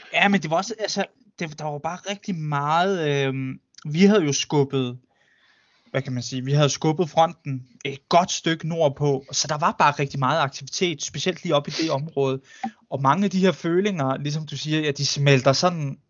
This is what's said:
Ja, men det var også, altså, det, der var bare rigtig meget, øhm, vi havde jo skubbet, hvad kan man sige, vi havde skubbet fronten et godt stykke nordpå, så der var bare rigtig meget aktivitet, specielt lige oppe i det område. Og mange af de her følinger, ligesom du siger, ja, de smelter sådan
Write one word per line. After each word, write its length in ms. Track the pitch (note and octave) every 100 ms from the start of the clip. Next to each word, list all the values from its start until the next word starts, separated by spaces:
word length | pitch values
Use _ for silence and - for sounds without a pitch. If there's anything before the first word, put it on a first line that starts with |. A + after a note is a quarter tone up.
| -
Ja, 140 | D#3+ G3
men 140 | G3
det 80 | D3+
var 80 | E3+
også, 180 | G3 A3
altså, 260 | G3+ G3+ F#3 _ _ -
det, 200 | E3 D3
der 60 | D3+
var 120 | D3
bare 200 | D#3+ F3+ G3
rigtig 260 | G3+ - E3+
meget, 880 | D3+ C#3+ D3 E3 F#3+ F#3+ D3+ C#3+ C3+
øhm, 320 | C3 C3 C3 _ - D3+
vi 200 | D#3 G3
havde 180 | G#3+
jo 100 | D3+
skubbet, 680 | C#3 - D3+ C#3 C#3 B2 B2 _ _ _ _ _ _ _ _ _
hvad 100 | C#3
kan 120 | C3+
man 100 | B2
sige, 220 | - C3 C3
vi 60 |
havde 180 | C#3+ C#3+
skubbet 400 | - D#3+ D#3 E3
fronten 580 | - E3 - C#3+ C3 - _ C#3
et 240 | C3+ -
godt 220 | F3 F#3
stykke 360 | - E3 D#3+ D#3+
nordpå, 580 | E3+ D3+ C#3 C#3+ C3+ -
så 160 | - C#3
der 100 | D3+
var 180 | E3 -
bare 120 | D3+ C#3+
rigtig 200 | C#3+ C#3+
meget 220 | C3 D#3+
aktivitet, 600 | C#3 - C3+ - F3+ D3
specielt 400 | - D3 F#3 F3+
lige 120 | F3 D3
oppe 140 | D3
i 140 | D3+
det 80 | D#3+
område. 500 | C#3 D#3+ C#3+ C3+ C3+ _ - A3+ - -
Og 120 | C#3
mange 240 | C3+ E3+ G3+
af 60 |
de 80 | F#3
her 120 | F#3
følinger, 640 | E3 E3+ F3 G#3 F3+ C3+ C3+
ligesom 300 | D3 D3+ D3+
du 100 | C#3+
siger, 220 | D3+ D#3
ja, 100 | D3+
de 140 | C#3+ C3+
smelter 480 | C#3+ C#3+ C3+ C3+
sådan 460 | C3 F3+ E3+ C#3 - _